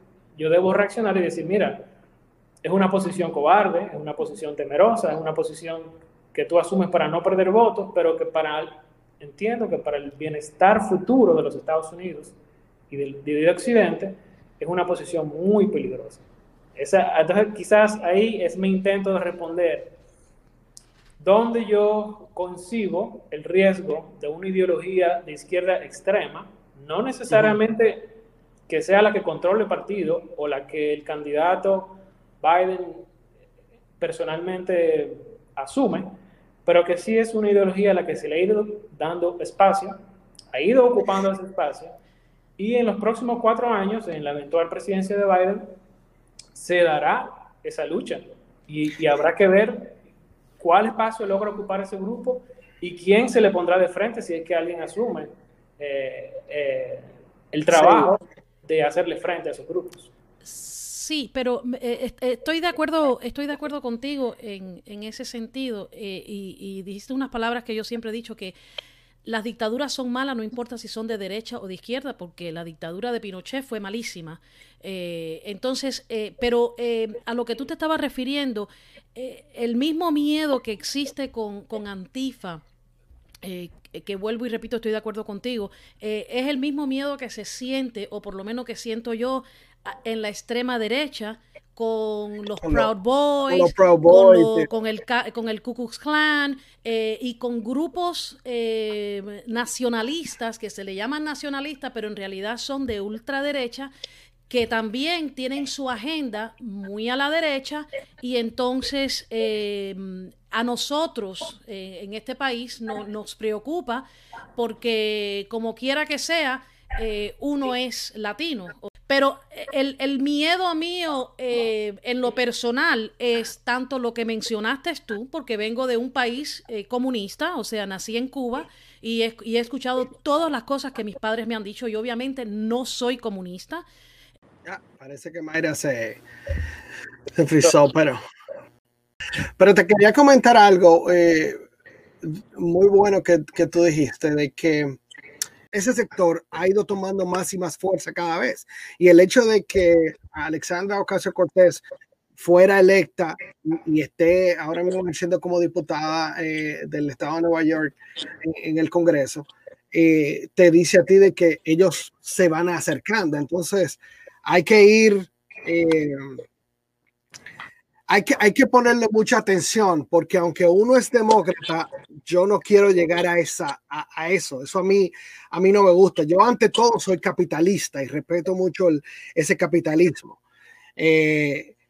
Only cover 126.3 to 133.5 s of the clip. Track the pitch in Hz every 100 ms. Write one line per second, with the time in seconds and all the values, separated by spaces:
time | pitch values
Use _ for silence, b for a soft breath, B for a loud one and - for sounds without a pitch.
126.3 | 247 285 - - 220 196 247 254 240 196
127.3 | - 226 262 208 220 196 190 - 226 262
128.3 | 277 247 254 330 b b b 226 226 226
129.3 | 226 233 226 233 262 254 254 254 - -
130.3 | 285 330 269 - 277 269 254 214 185 220
131.3 | 226 220 220 202 208 247 214 240 233 262
132.3 | 269 233 208 220 233 240 - 240 254 233
133.3 | 196 180